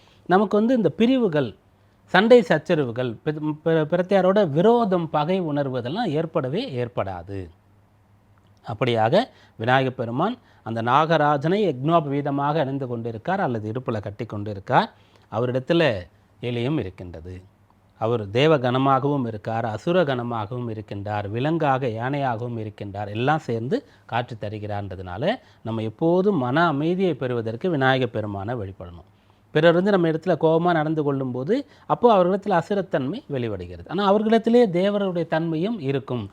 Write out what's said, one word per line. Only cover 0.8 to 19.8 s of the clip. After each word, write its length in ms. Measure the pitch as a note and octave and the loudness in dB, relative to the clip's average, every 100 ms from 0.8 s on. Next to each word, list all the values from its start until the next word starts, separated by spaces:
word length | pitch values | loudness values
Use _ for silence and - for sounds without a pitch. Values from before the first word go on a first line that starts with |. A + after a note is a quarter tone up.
| F3 | 2
பிரிவுகள், 600 | - A#3 C4 A3 D3+ B2 - _ _ _ _ _ | 2 2 4 2 0 -2 -6 _ _ _ _ _
சண்டை 260 | F3+ A3+ B3 | 4 8 8
சச்சரவுகள், 680 | G#3 D#3+ - E3 B2+ A2+ B2+ G#2+ | 8 2 2 0 0 -2 -4 -4
பி-, 200 | D#3+ D#3 D3+ D3+ | -6 -4 -4 -2
பி-, 280 | E3 D#3+ D3+ | 0 2 2
பிரத்தியாரோட 560 | F3 F3+ G3 F3+ G3 F#3 | 0 2 4 4 4 4
விரோதம், 580 | C#3 G#3+ A#3+ A3 F3+ D#3+ | 4 4 4 4 0 0
பகை 280 | D3+ D3+ F#3+ | -2 0 0
உணர்வு 400 | E3 C#3+ C#3 B2+ | 0 -2 -2 -4
இதெல்லாம் 320 | A#2 D3 F3+ | -4 -4 -2
ஏற்படவே 520 | D3 E3 E3+ C3 E3 C4 B2+ | -2 -2 -4 -2 -4 -4 -6
ஏற்படாது. 640 | A#2+ - G2+ F2+ F2 G2 F2 - _ _ _ _ _ _ _ _ _ _ - | -6 -4 -6 -6 -10 -10 -10 -16 _ _ _ _ _ _ _ _ _ _ -10
அப்படியாக 580 | A2+ B2+ A2+ A2 F3 C4 - _ - | -4 0 2 4 2 0 -6 _ -6
விநாயகப் 380 | A2+ C3 C3 B2+ | 2 2 2 -4
பெருமான் 400 | A2+ A#2+ F#3+ B3 _ _ - | -6 -2 -2 -4 _ _ -8
அந்த 160 | A2+ | -4
நாகராஜனை 800 | A2+ C3+ D#3 D#3+ D3 D3 D3+ G3 | 2 4 4 2 2 2 0 0
யக்னோபவீதமாக 1000 | G3 B2+ C#3+ E3+ D3 C#3 C#3+ C#3 C#3+ D#3 | 0 -2 2 2 2 -2 -2 -2 0 0
அணிந்து 260 | C3+ C#3 C3 | -2 -4 -4
கொண்டிருக்கார் 580 | A#2 A#2 A2+ - F#3+ E3+ | -6 -6 -8 -4 -2 -2
அல்லது 200 | A#2 G#2+ | -2 -4
இடுப்புல 300 | A#2+ B2+ A2 | -6 -4 -6
கட்டி 280 | G#2 G#2 A#2 | -6 -8 -8
கொண்டிருக்கார். 640 | G#2+ G#2 G2+ - C#3 A3 - _ _ - | -8 -8 -8 -2 0 0 -6 _ _ -8
அவரிடத்துல 520 | G#2+ B2 B2+ B2+ E3+ D#3 G2+ E2+ _ _ _ A#2+ | -4 -2 -2 0 2 2 0 -8 _ _ _ -6
நிலையும் 340 | A#2+ B2 D#3 | -4 -2 -2
இருக்கின்றது. 520 | F#2+ - F2+ E2 E2+ F#2 - _ _ _ _ - | -4 -10 -14 -14 -14 -16 -18 _ _ _ _ -6
அவர் 200 | A2 A#2 G2+ A2 | -2 -2 -2 2
தேவ 160 | D3+ D3+ | 4 4
கணமாகவும் 640 | B2 B2+ C3+ C3+ C#3 D3 A#2 | 2 2 2 2 2 -2 -4
இருக்கார், 360 | G#2+ - A2+ A#2 | -6 -6 -4 -4
அசுர 240 | G#2+ | -4